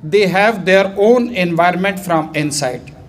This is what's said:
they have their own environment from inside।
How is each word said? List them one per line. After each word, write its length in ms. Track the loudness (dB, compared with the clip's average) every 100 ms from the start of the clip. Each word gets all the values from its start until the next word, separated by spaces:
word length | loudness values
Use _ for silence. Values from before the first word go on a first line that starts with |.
| 0
they 200 | 0 2
have 360 | 2 2 0 2
their 200 | 2 2 0
own 280 | 4 4 2 -2
environment 640 | -2 2 0 2 -4 -4 -2
from 260 | -2 -2 -4
inside। 560 | -4 -4 -6 -8 -14 -20